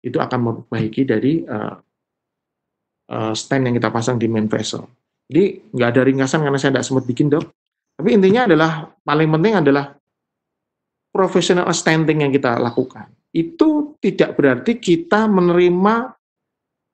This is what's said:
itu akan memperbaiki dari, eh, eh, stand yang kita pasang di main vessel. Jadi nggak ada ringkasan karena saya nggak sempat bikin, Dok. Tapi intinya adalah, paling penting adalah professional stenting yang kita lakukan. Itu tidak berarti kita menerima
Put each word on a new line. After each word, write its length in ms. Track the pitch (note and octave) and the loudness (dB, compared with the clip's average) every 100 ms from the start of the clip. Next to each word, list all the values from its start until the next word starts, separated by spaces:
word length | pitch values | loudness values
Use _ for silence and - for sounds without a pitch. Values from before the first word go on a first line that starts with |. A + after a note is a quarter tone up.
itu 160 | B2+ C#3+ | -8 -4
akan 220 | C#3 B2+ | -4 -2
memperbaiki 640 | A#2 A2+ - A2+ A2 B2 C3 | -4 -4 -8 -6 -4 -2 -2
dari, 400 | A2 B2 D#3+ - | 0 0 -2 -4
eh, 280 | A2 G#2+ - _ _ _ _ _ _ _ _ _ _ _ _ - | -8 -10 -12 _ _ _ _ _ _ _ _ _ _ _ _ -12
eh, 200 | A#2+ A2 A2 | -6 -6 -6
stand 320 | - C3+ B2+ | -4 -2 0
yang 40 | A#2+ | 0
kita 160 | A2 | -2
pasang 240 | A#2 A2+ A#2+ | -2 -2 -2
di 80 | A2 | -2
main 240 | A2+ G#2+ | -2 -2
vessel. 320 | A2+ A2 - - _ _ _ - | -2 -6 -10 -14 _ _ _ -4
Jadi 400 | D#3 G3 - - | 0 0 -2 -10
nggak 180 | C3 A#2+ | -2 0
ada 80 | B2 | 2
ringkasan 400 | C3 C3+ C3+ D#3+ | 2 2 0 0
karena 160 | D3 C#3 | 0 0
saya 160 | C#3 | 0
nggak 120 | C3 A#2 | -2 -2
sempat 160 | C3 B2+ | -4 -4
bikin, 240 | A#2+ D3+ | -2 0
Dok. 240 | C#3+ - _ _ _ _ | 0 -4 _ _ _ _
Tapi 140 | - E3+ A#3 | -4 0 4
intinya 320 | F#3+ A3 B3 | 4 4 4
adalah, 400 | D#3 D#3+ D#3 D3+ _ | 4 2 -2 -10 _
paling 320 | - D3 D#3 | -4 0 2
penting 240 | D#3 G3 G#3 | 2 2 2
adalah 320 | D3 C#3 C#3 - _ _ _ _ _ _ _ _ _ _ _ | 2 2 -2 -14 _ _ _ _ _ _ _ _ _ _ _
professional 580 | G3 F#3 F#3 F3 F3+ - | -2 0 2 2 2 2
stenting 480 | E3+ - D#3+ D#3+ D#3 | 0 2 2 2 0
yang 100 | C#3+ | 2
kita 300 | C3+ C3+ A#2 | 0 0 0
lakukan. 480 | A#2+ A#2+ B2+ A2+ A2 _ _ | -2 -2 -6 -8 -20 _ _
Itu 640 | E3 E3 - D#4 D4+ D4 - | -4 -4 2 2 2 -4 -4
tidak 380 | G#3 F3+ D#3 - | -4 0 -2 2
berarti 400 | C#3+ B2 - A#3 | 2 2 -2 -4
kita 460 | - E3 E3+ G#3 A3 | 0 0 2 0 2
menerima 680 | F#3+ F3 F3 F3+ F3 G3 A#3 C4 - _ _ _ _ _ _ _ | 2 2 4 2 2 2 0 -4 -14 _ _ _ _ _ _ _